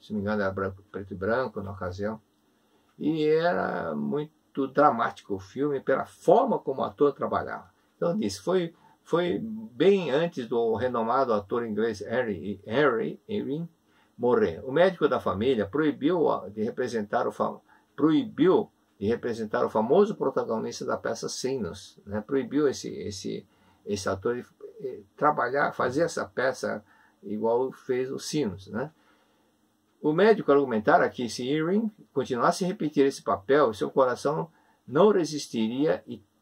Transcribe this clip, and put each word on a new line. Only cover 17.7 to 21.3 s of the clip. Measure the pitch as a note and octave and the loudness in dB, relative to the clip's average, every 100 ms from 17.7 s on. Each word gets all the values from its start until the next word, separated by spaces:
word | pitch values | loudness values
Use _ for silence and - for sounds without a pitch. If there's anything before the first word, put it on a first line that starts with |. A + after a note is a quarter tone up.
| _ _ - | _ _ 0
proibiu | D3 D3+ A#2+ G#2+ E3 D#3 - _ _ _ | 2 2 0 2 4 4 2 _ _ _
de | G2+ | -2
representar | A#2 B2 A2+ G#2+ A#2+ | -2 -2 -6 -4 -2
o | B2 | 0
famoso | A2+ A2+ E3 G#3 | 0 4 4 4
protagonista | F3+ C#3+ C3+ A#2 A2+ A#2 A#2 | 2 -2 -2 -2 -4 -4 -6
da | B2+ A#2 | -6 -4
peça | B2 A2+ | -4 -6
Sinos, | - | -8